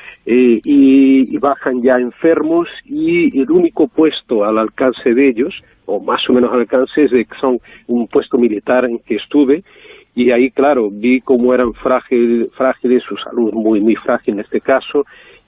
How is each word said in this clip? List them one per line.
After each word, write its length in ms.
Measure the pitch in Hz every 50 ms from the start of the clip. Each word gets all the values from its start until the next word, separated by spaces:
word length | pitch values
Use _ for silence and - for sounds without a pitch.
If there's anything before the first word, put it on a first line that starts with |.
| - - - _ -
eh, 340 | 110 117 127 127 120 117 107 -
y, 680 | 147 143 139 139 135 135 135 135 135 135 135 131 151 151
y 20 | 147
bajan 440 | 127 143 135 - - 139 127 123
ya 140 | 120 131 127
enfermos, 720 | 127 123 120 - - - 160 160 151 - 160 165 170 170 - - - _
y 540 | - 139 151 156 165 339 349 - - - 135
el 100 | 131 120
único 360 | 160 185 175 165 - - 160 123
puesto 560 | - - 160 151 - - - - 127 107 101
al 140 | 107 110 110
alcance 560 | 110 107 _ - 135 131 113 - - 131 117
de 160 | 127 143 139
ellos, 240 | 120 107 135 180 - - _ _ _ _ _
o 180 | - 104 98 -
más 160 | 107 - - - -
o 40 | 123
menos 180 | 123 123 113
al 100 | 113 123
alcance, 440 | 120 - 143 127 135 - - 151 147
es 60 | 110
de, 140 | 123 123 104 _ - -
son 200 | - 131 123 113 _ - - - _ -
un 200 | 120 120 113 -
puesto 300 | - 135 120 - - 123
militar 460 | 120 113 107 101 - - 123 127 123
en 140 | 120 117 110
que 160 | _ - 113
estuve, 480 | 104 - _ - 147 143 127 147 180 - _ _ - - - - - _ _ -
y 180 | 123 123 127
ahí, 180 | 120 117 131 127
claro, 400 | - - 135 147 143 127 110 101
vi 300 | 101 104 107 123 127 127
cómo 320 | - - 131 120 120 123 127
eran 180 | 123 123 117 110
frágil, 760 | - - 127 127 127 - - 131 120 120 117 120 117 113 -
frágiles, 520 | _ - 131 131 123 _ - 123 123 117 - -
su 80 | 101
salud 380 | - - - 117 117 117 107 101
muy, 260 | 113 110 110 110 101
muy 160 | 104 113 104
frágil 380 | - - - 120 113 - 127 104
en 60 | 98
este 180 | - - - 110
caso, 460 | - - 135 127 - - - 147 143 _ - - - - - _ _